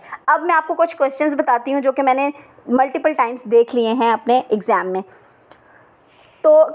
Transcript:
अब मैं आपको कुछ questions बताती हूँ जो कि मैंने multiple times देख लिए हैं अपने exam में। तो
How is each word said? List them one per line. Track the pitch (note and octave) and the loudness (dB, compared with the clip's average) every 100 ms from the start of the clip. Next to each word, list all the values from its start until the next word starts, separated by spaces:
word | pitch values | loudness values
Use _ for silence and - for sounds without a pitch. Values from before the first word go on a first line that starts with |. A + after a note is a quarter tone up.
| - - - | -12 -6 -2
अब | D#4 | 0
मैं | E4+ D#4+ | 0 -2
आपको | E4+ | 0
कुछ | E4+ E4+ | -2 -2
questions | - C4+ C4+ D4+ | -2 -4 -2 -2
बताती | C#4+ D4 A#3+ C4+ | -2 0 -2 -2
हूँ | C#4 | -2
जो | C4+ | -2
कि | C4 | 0
मैंने | C4+ C4 C#4+ - - _ - | 0 0 -2 -6 -16 _ -2
multiple | B3 C4+ E4 D#4 | 0 0 -2 -2
times | D4 A#3 B3 G#3 | -2 -4 -6 0
देख | A#3 A#3 A#3+ | 2 2 0
लिए | A3+ | -2
हैं | B3 A#3 | 0 0
अपने | A3 - B3+ - | 0 0 0 0
exam | G#3 A#3 F#3+ F#3 | -4 0 -2 -2
में। | F#3 F#3+ - _ _ _ - _ _ _ _ _ _ _ _ | -6 -10 -18 _ _ _ -20 _ _ _ _ _ _ _ _
तो | D#4 D#4 D#4 | 4 6 4